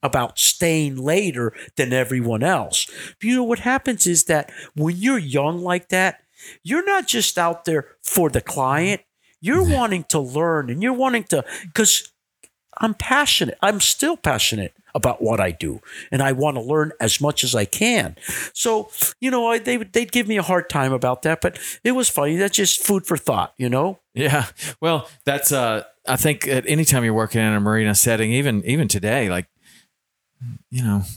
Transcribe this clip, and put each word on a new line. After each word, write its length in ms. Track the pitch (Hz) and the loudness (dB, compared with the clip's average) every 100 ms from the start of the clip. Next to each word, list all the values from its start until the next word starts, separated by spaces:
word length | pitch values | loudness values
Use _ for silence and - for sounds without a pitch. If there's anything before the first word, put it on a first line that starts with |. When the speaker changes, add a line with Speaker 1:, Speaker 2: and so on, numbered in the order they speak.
Speaker 1:
about 340 | 143 139 120 - | 0 0 -2 2
staying 600 | - - 170 160 147 131 | 2 2 2 2 0 -2
later 540 | 131 175 202 127 117 - - - | 0 2 0 -2 -4 -6 -14 -2
than 140 | 131 | 2
everyone 500 | 127 123 127 117 113 | 2 2 0 0 0
else. 420 | 143 175 98 - - - - - | 0 0 0 -4 -4 -10 -18 -6
But 40 | 214 | 0
you 80 | 254 | 0
know 60 | |
what 160 | 240 233 | 0 -2
happens 460 | 240 269 269 226 - | 0 -2 -2 -4 0
is 200 | 170 - | 0 2
that 260 | 156 - - - - | 0 -2 -14 -14 -4
when 200 | 156 175 | -2 0
you're 200 | 226 262 | 0 0
young 420 | 151 135 143 175 | 0 -2 0 -2
like 260 | 180 180 180 | -2 -2 0
that, 320 | 185 185 - _ _ - - | 0 0 -2 _ _ -20 -18
you're 220 | 160 285 392 | -4 -2 0
not 220 | 392 311 | 0 0
just 320 | 240 202 - | 0 0 0
out 260 | 170 170 - | 0 0 -2
there 220 | 160 139 _ | -2 -2 _
for 260 | - - 165 | -6 0 2
the 120 | 127 | 0
client. 600 | - - 131 143 180 202 _ _ _ _ | -2 -2 0 2 0 -4 _ _ _ _
You're 220 | 170 320 | 0 2
Speaker 2:
Mm-hmm. 100 | 381 | 4
Speaker 1:
wanting 300 | 277 233 190 156 | 2 2 -2 0
to 100 | 160 | -2
learn, 500 | 131 135 170 160 131 | 0 -2 0 0 -2
and 140 | 131 | -2
you're 100 | 226 | -2
wanting 300 | 247 262 240 - | 0 0 0 0
to, 180 | 151 123 - 180 | -2 -2 -12 -8
'cause 400 | 156 214 - - _ _ _ - _ _ - | 2 2 2 -2 _ _ _ -20 _ _ -4
I'm 160 | 226 | -2
passionate. 640 | 208 - 262 294 - 147 - | -2 0 2 4 2 0 0
I'm 160 | 196 214 | 0 2
still 340 | - - 285 339 | 0 2 -2 -2
passionate 560 | - 117 - 110 92 _ _ | -2 0 0 -2 -6 _ _
about 280 | - 123 - | -2 0 0
what 180 | 110 110 | 0 2
I 120 | 92 | 0
do, 300 | 85 82 65 - - - | -2 -6 -8 -12 -18 -6
and 100 | 131 | 0
I 120 | 135 | 0
wanna 280 | 131 147 135 | 2 0 -2
learn 300 | 117 156 151 - | 0 0 0 0
as 220 | 113 - | 0 2
much 220 | 147 143 131 | 0 0 0
as 100 | 117 | 0
I 80 | 101 | -2
can. 500 | - 220 233 95 78 - - - | 0 2 2 -2 -6 -10 -8 -8
So, 360 | - 240 220 214 - - - | -4 -2 -2 -4 -4 -4 -2
you 100 | 254 | -2
know, 160 | 254 233 | 0 0
I, 100 | 233 | 0
they, 200 | 226 247 | 0 -4
they'd 340 | 214 226 240 | 0 -2 0
give 160 | 240 208 | -2 0
me 80 | 214 | -2
a 40 | |
hard 280 | 175 180 170 | 2 0 0
time 220 | 147 131 | 0 0
about 300 | 131 127 127 | 0 0 0
that, 180 | 156 160 | -2 0
but 160 | 175 - - - | -2 -4 -12 -4
it 100 | 233 | -2
was 160 | 254 247 | 0 0
funny. 260 | - 147 165 | 0 0 2
That's 220 | 196 - | 0 2
just 240 | 196 - - | 2 0 2
food 200 | 202 - | 0 0
for 80 | 160 | -2
thought, 360 | - 110 90 _ | 0 0 -2 _
you 120 | 127 | -2
know? 300 | 127 170 190 _ | 0 0 -4 _
Speaker 2:
Yeah. 340 | - 143 147 117 - - - | -2 2 2 0 -6 -12 -4
Well, 280 | 160 160 - - | -2 -2 -4 -6
that's, 300 | - 143 - | -2 0 0
uh, 300 | 143 120 107 - _ - | 2 0 -2 -6 _ -4
I 120 | 127 | 0
think 280 | 156 147 - | 2 0 0
at 200 | 131 - | -2 0
any 160 | 156 | 2
time 220 | 156 135 117 | 4 4 2
you're 80 | |
working 260 | 110 110 117 | 2 0 2
in 140 | 110 | 2
a 80 | 107 | 2
marina 340 | 104 110 107 101 | 2 2 2 2
setting, 380 | - 113 110 | 2 2 2
even, 320 | 123 143 107 98 | 2 2 0 0
even 240 | 139 120 | 0 0
today, 400 | 104 104 127 107 | 0 0 0 0
like, 180 | 90 90 _ _ - _ _ _ _ _ _ 123 110 _ | -2 -4 _ _ -20 _ _ _ _ _ _ -14 -14 _
you 140 | 127 | -2
know 200 | 117 101 95 | 0 0 -2